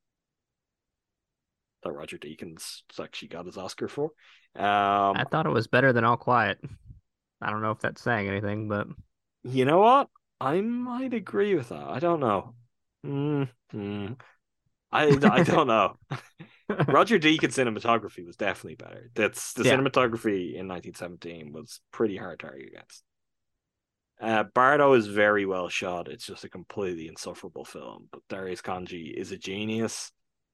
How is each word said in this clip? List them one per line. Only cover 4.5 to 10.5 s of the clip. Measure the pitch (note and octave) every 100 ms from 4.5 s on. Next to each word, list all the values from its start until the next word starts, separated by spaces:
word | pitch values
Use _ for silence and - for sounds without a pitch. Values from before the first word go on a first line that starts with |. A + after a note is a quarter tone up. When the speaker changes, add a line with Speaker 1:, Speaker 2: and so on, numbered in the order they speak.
| -
Speaker 1:
Um, | G2 G2+ G2+ G2+ G2 G2
Speaker 2:
I | C3+
thought | D#3 D#3+
it |
was | B2+ A2
better | A#2+ C3+
than | A#2+ A2+
All | A#2
Quiet. | - A#2+ G#2 G2 - - - - _ _ _ _
I | -
don't | G#2+
know | A2
if | G#2+
that's | A#2+ G#2
saying | - A2+ G2
anything, | G2 G2+ G#2 G#2+
but | G#2 - - - _ _ _ B2
Speaker 1:
you | C3 B2+
know | E3+
what? | G#3+ C4+ - _ _ -
I | C3